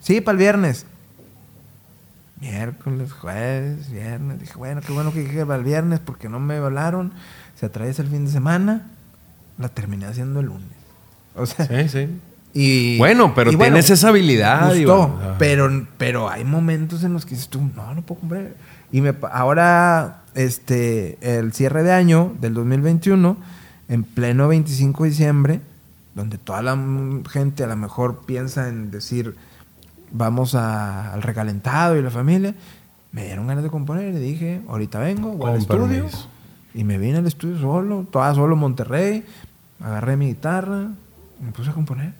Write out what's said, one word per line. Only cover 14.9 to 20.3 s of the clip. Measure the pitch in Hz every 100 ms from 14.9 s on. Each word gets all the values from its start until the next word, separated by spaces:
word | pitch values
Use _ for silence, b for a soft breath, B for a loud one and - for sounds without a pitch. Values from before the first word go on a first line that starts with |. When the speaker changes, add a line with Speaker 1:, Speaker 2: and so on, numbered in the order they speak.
| 190 156 -
Speaker 2:
Ajá. | - -
Speaker 1:
pero, | 147 143 135 135 113 -
pero | 123 123 107
hay | 98
momentos | 123 160 165 160 160 165
en | 180
los | 170 -
que | 127
dices | 135
tú, | 135 139 -
"No, | 107
no | 151
puedo | 165 170
comprar". | 165 180 196 - b b b
Y | 131
me | 139
pa-, | 139 -
ahora, | 123 127 156 175 175 175 165 120 - -